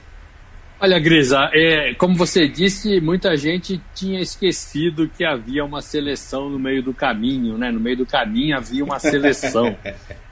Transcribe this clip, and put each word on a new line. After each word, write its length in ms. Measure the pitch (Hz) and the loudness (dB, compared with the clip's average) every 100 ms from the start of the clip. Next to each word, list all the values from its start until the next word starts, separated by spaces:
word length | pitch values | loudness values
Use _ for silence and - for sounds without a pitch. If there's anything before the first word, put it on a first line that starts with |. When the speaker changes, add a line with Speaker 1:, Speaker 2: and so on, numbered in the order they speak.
| - - - - - - - - | -20 -20 -20 -20 -20 -20 -20 0
Speaker 1:
Olha, 200 | 196 180 | 4 4
Grisa, 520 | 156 165 131 135 151 | 6 6 6 4 4
é, 400 | 151 165 156 135 | 4 4 4 0
como 200 | 117 180 | 0 2
você 320 | 175 175 196 147 | 2 2 4 2
disse, 540 | 123 190 196 214 190 | 2 0 0 0 2
muita 340 | 160 185 196 | 2 0 2
gente 460 | 156 147 180 175 180 - | 0 0 -2 -4 -8 -8
tinha 260 | - 190 190 | -8 -6 -4
esquecido 880 | 170 - 185 - - 147 170 156 156 | -6 -2 -2 -2 -4 -2 -2 0 -2
que 160 | - | -2
havia 400 | 170 131 110 143 | -2 -2 -4 -6
uma 160 | 147 143 | -4 -6
seleção 680 | - 151 143 127 - 135 139 | -6 -6 -4 -6 -6 -8 -6
no 80 | 139 | -4
meio 240 | 131 135 | -2 -2
do 100 | 127 | -2
caminho, 640 | 127 139 110 120 135 117 110 | -2 -2 0 -2 -2 -2 -4
né? 140 | 123 | -4
No 100 | 117 | -2
meio 160 | 117 123 | -2 -2
do 100 | 123 | -2
caminho 500 | 143 113 113 151 139 | -2 -2 -2 -2 -2
havia 280 | 113 131 | -4 -6
uma 140 | 143 135 | -4 -6
seleção. 800 | 156 143 143 131 135 113 117 101 | -2 0 2 2 0 0 0 -2
Speaker 2:
<laughs> 40 | 101 98 - - - | -10 -14 -16 -20 -10